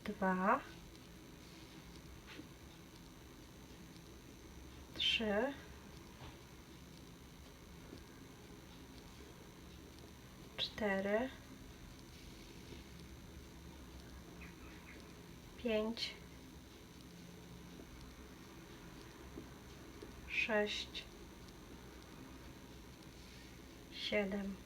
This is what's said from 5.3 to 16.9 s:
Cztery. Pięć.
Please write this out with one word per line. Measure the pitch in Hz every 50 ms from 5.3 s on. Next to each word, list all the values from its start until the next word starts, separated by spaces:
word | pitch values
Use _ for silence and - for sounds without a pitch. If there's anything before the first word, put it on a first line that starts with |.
| 202 208 240 285 277 - - - - - - - - - - - - - - - - - - - - - - - - - - - - - - - - - - - - - - - - - - - - - - - - - - - - - - - - - - - - - - - - - - - - - - - - - - - - - - - - - - - - - - - - - - - - - - - - - - - -
Cztery. | - - - - - 226 202 190 196 196 202 208 220 254 262 - - - - - - - - - - - - - - - - - - - - - - - - - - - - - - - - - - - - - - - - - - - - - - - - - - - - - - - - - - - - - - - - - - - 67 - - - - - - - - - - - - - - - - -
Pięć. | - - 240 220 214 214 226 233 - - - - - - - - - - - - - - - - - - -